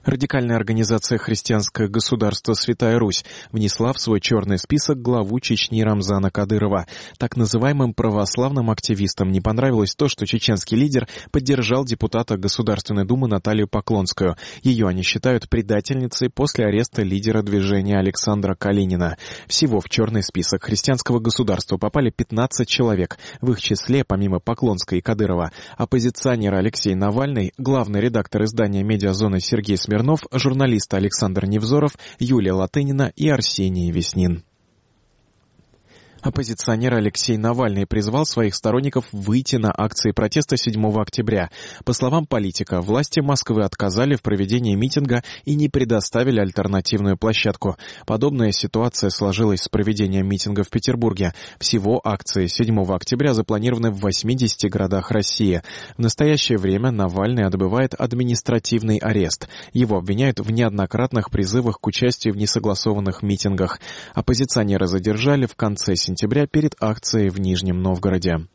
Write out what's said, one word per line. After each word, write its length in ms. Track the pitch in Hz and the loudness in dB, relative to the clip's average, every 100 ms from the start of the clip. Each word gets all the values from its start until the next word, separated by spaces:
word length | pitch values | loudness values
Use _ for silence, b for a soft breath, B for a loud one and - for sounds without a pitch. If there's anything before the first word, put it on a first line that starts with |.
| - | 0
Радикальная 500 | 139 139 139 123 117 | 0 0 0 0 0
организация 600 | 104 113 107 113 - 117 | 0 0 2 0 0 -2
«Христианское 720 | - 110 - 110 101 - 107 | -2 -4 0 0 0 -2 0
государство 640 | 107 - 117 107 104 - | 0 0 0 0 0 -2
Святая 440 | 107 - 117 117 117 | -2 0 0 2 4
Русь» 280 | 110 90 B B B | 2 0 B B B
внесла 400 | 110 104 - 117 | -2 -2 0 -2
в 80 | 135 | -2
свой 220 | - 104 | 0 0
черный 360 | - 113 98 95 | 2 0 2 -2
список 440 | - 147 - 139 | 0 0 0 -2
главу 380 | 120 123 101 120 | 0 0 0 -2
Чечни 400 | - 110 - 110 | 0 -2 0 0
Рамзана 500 | 110 104 95 98 95 | 2 2 0 0 0
Кадырова. 560 | - 101 107 104 95 87 B B B | -2 0 0 2 0 -4 B B B
Так 180 | 123 127 | -4 0
называемым 580 | 110 117 131 143 127 | 0 2 2 2 0
православным 800 | 107 113 104 98 - 127 139 113 | 0 0 2 0 0 0 0 0
активистам 580 | 107 - 104 98 - 95 | -2 -2 0 0 0 0
не 120 | 95 | 2
понравилось 540 | 110 110 135 117 101 - | 0 2 2 2 0 0
то, 120 | 143 | -2
что 180 | - 101 | 0 -2
чеченский 520 | 117 - 101 - 113 | -2 0 -2 0 2
лидер 300 | 147 131 113 B B | 2 0 -2 B B
поддержал 520 | 147 127 135 107 127 | -4 0 0 2 0
депутата 540 | 131 117 110 113 120 101 | 0 -2 -2 -2 -2 -2
Государственной 680 | 95 - 110 98 - 104 98 | -2 -2 0 -2 -2 -2 0
Думы 220 | 127 127 | 0 2
Наталью 400 | 101 107 107 104 | 0 0 0 0
Поклонскую. 680 | 107 - 107 92 - 92 85 B B | -2 0 0 0 0 0 0 B B
Ее 240 | 135 120 101 | 0 2 2
они 160 | 92 | 0
считают 460 | 90 107 127 123 - | -2 -2 0 0 0
предательницей 800 | 117 104 104 - 135 123 - 127 | -2 0 -2 0 -4 -4 -2 -4
после 360 | - 147 - 107 | 0 -2 0 2
ареста 380 | 104 117 - | 2 0 -2
лидера 400 | 98 95 107 110 | -2 0 0 0
движения 560 | 101 101 98 101 98 101 | 2 2 2 2 2 2
Александра 560 | 95 - - 104 98 95 | 2 0 -2 0 0 -2
Калинина. 640 | 104 101 95 90 87 82 B B B | 0 2 2 0 0 -2 B B B
Всего 340 | - 151 107 | 0 2 0
в 80 | - | 0
черный 340 | - 110 113 | 0 0 0
список 400 | 92 92 82 95 | -2 -4 -2 -2
«Христианского 560 | - 107 - 131 - 120 | -2 -2 0 -2 0 0
государства» 580 | 113 107 110 98 - 95 | 2 0 0 0 -2 -2
попали 320 | 104 151 123 | -2 0 0
пятнадцать 600 | - 113 110 127 - 120 | -2 -4 0 -2 0 -2
человек. 500 | - 120 101 87 - B B | 2 2 2 -2 -6 B B
В 100 | 123 | -2
их 100 | 110 | 0
числе, 440 | - 104 - 135 127 | 0 -2 0 0 2
помимо 340 | 95 101 90 | 0 0 0
Поклонской 600 | - 117 127 92 - 90 | -2 -2 0 0 -2 -2
и 20 | |
Кадырова, 500 | - 107 104 87 82 B B B | -2 0 0 0 -2 B B B
оппозиционер 800 | 117 131 120 - 135 120 101 98 | -2 0 0 -2 -2 0 0 2
Алексей 400 | 101 - 107 95 | 0 0 -2 0
Навальный, 560 | 101 110 139 131 90 - | 0 0 0 -2 -4 -2
главный 420 | 131 135 101 101 | 0 0 0 0
редактор 460 | 117 117 98 107 107 | 2 0 -2 0 0
издания 360 | 113 104 98 | 2 0 0
«Медиазона» 600 | 101 107 98 95 107 95 | 0 0 0 2 2 0
Сергей 360 | - 113 101 95 | 0 -2 0 -2
Смирнов, 220 | - 107 123 156 - | 0 0 2 0 0
журналисты 680 | 131 135 131 135 110 - 98 | 0 0 2 2 2 0 0
Александр 480 | 98 - 107 95 95 | 0 0 0 0 0
Невзоров, 460 | 104 110 143 147 - B B | 0 2 2 2 -2 B B
Юлия 340 | 123 127 95 | 2 2 4
Латынина 580 | 92 92 147 139 135 135 - | 2 0 -2 -2 0 -2 0
и 120 | 151 | 2
Арсений 640 | 135 110 - 95 90 87 | 2 0 0 0 0 0
Веснин. 520 | 85 85 95 90 85 - _ _ _ _ _ _ _ _ _ _ _ _ _ b b b b | 0 -2 0 0 0 -6 _ _ _ _ _ _ _ _ _ _ _ _ _ b b b b
Оппозиционер 720 | 139 135 117 113 - 113 123 120 | -4 -4 -4 -4 -2 0 2 2
Алексей 420 | 104 - - 110 | 0 -2 -2 0
Навальный 500 | 110 120 120 98 98 | 0 2 0 0 0
призвал 380 | 110 104 127 156 | 0 0 0 0
своих 280 | - 110 | 0 0
сторонников 520 | - - 120 139 131 - | 0 0 0 0 -2 -4
выйти 420 | 104 98 120 135 117 | -8 0 0 2 0
на 160 | 107 | 0
акции 380 | - 107 - 113 | 0 -2 0 0
протеста 460 | 98 107 - 147 135 | 0 0 0 0 0
седьмого 440 | - 107 107 107 | 0 0 0 0
октября. 480 | 104 - 113 104 87 B B B - | -2 -2 0 0 -2 B B B -4
По 80 | |
словам 320 | 120 127 156 156 | 0 2 0 0
политика, 560 | 120 98 - 101 92 | -2 -2 -4 -2 -2
власти 400 | 90 117 147 - | 0 0 0 0
Москвы 420 | 139 139 - 110 | 0 0 0 0
отказали 520 | 98 - 101 95 135 139 | 0 0 -2 2 2 0
в 60 | |
проведении 540 | - 101 98 120 117 98 | 0 0 0 0 2 0
митинга 480 | 127 - 143 120 B B - | 0 0 0 0 B B -4
и 100 | 147 | 0
не 140 | 147 | 2
предоставили 720 | 143 120 113 - 113 123 113 | 2 2 2 2 0 2 2
альтернативную 760 | 98 90 98 98 90 107 101 92 | 0 0 0 0 0 0 2 2
площадку. 600 | 110 107 110 98 101 90 B B - | 0 2 0 0 -4 -4 B B -4
Подобная 460 | 110 139 139 110 | 0 0 2 0
ситуация 600 | 98 104 113 120 - 101 | 0 -2 0 0 0 -2
сложилась 500 | - 101 95 113 92 | 0 0 2 2 2
с 80 | - | 0
проведением 580 | 101 101 104 101 98 95 | 0 0 0 0 2 0
митинга 360 | 98 104 101 | -2 -2 -2
в 60 | 98 | 0
Петербурге. 640 | 117 - 120 117 92 90 B B B | -2 0 0 0 0 -2 B B B
Всего 440 | - 117 98 120 | -2 0 2 0
акции 440 | - 101 - 98 90 | 0 -4 -2 0 0
седьмого 500 | - 117 110 92 92 | 0 2 2 2 -2
октября 360 | - 123 143 | -2 0 2
запланированы 560 | 113 107 110 117 120 117 | 2 0 0 0 0 -2
в 120 | 98 | 0
восьмидесяти 640 | 101 95 107 127 120 - 104 | -2 -2 -2 0 0 0 -2
городах 440 | 95 95 95 - | 0 0 0 0
России. 500 | 110 101 - 104 87 B B B B | 0 0 0 0 0 B B B B
В 60 | |
настоящее 560 | 113 - 151 147 - 110 | -2 2 2 2 2 0
время 340 | 95 98 127 | 2 0 0
Навальный 540 | 113 95 90 101 123 98 | 0 0 0 0 2 2
отбывает 480 | 92 95 113 131 | 2 0 2 0
административный 1040 | - 123 120 123 120 - 117 - 117 110 107 | -2 -4 0 0 0 0 0 2 0 2 0
арест. 500 | - 107 85 - - B B | 2 0 0 -2 -10 B B
Его 240 | 120 123 101 | 0 2 2
обвиняют 460 | 90 101 135 110 | 0 0 0 0
в 100 | 101 | -2
неоднократных 800 | 113 117 101 95 110 127 123 101 | 0 0 0 -2 0 0 -2 -2
призывах 480 | 104 95 113 120 104 | -2 0 0 0 -2
к 80 | - | -4
участию 460 | - 123 120 113 | 0 0 0 -2
в 40 | 101 | -2
несогласованных 840 | 104 113 107 95 113 104 98 92 | -2 0 0 0 0 0 -2 -2
митингах. 560 | 104 98 104 95 92 - B B B | -2 0 0 0 -2 -2 B B B
Оппозиционера 720 | - - 120 131 123 104 98 92 | -4 0 0 0 0 2 2 2
задержали 600 | 95 98 107 131 143 123 | 0 0 0 2 2 0
в 100 | - | -2
конце 400 | 110 104 - 90 - | -4 -2 -2 -2 -2
сентября 380 | 90 104 131 143 | -2 0 2 2
перед 260 | 156 151 - | 2 0 0
акцией 500 | 110 110 - 113 101 | -2 -2 -2 2 2
в 100 | 92 | 0
Нижнем 440 | 95 90 92 90 | 0 0 0 0
Новгороде. 640 | 92 90 98 92 90 82 82 | 0 0 0 0 0 -2 -4